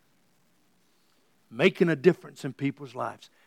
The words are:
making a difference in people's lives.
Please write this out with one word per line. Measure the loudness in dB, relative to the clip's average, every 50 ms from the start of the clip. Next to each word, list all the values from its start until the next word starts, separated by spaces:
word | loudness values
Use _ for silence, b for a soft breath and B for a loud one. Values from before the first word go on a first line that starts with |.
| _ _ _ _ _ _ _ _ _ _ _ _ _ _ _ _ _ _ _ _ _ _ _ _ _ _ _ _ _ _
making | -4 2 2 2 4 4 2 2
a | 2
difference | 2 4 2 2 2 -6 -20 -20 -12 -12
in | -12 -10
people's | -6 -6 -6 -6 -6 -14 -16 -10
lives. | -8 -8 -8 -8 -12 -20 -20 _ _ _